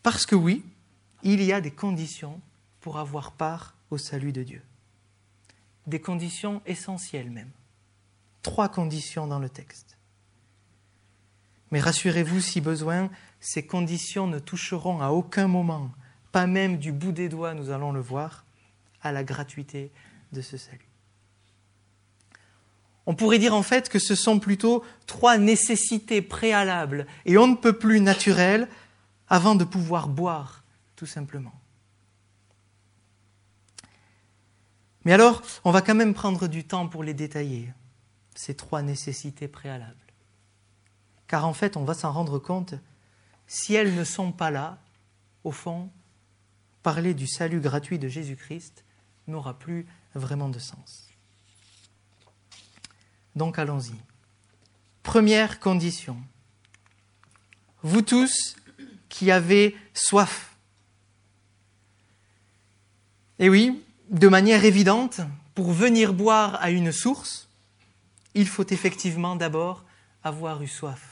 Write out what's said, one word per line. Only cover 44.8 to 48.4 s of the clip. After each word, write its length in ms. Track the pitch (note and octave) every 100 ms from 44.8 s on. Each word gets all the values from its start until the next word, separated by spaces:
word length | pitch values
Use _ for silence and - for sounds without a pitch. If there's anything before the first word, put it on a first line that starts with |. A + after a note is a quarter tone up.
| _ _ _ _ _ _
au 80 | E3
fond, 400 | C#3 - E3+ F#3 _ _ _ _ _ _ _ _ _
parler 320 | E3+ D#3 F3
du 140 | D3+ C3+
salut 320 | - E3 E3+
gratuit 400 | C#3+ C#3+ D3 F3
de 80 | C3
Jésus-Christ 760 | C3+ D3 C3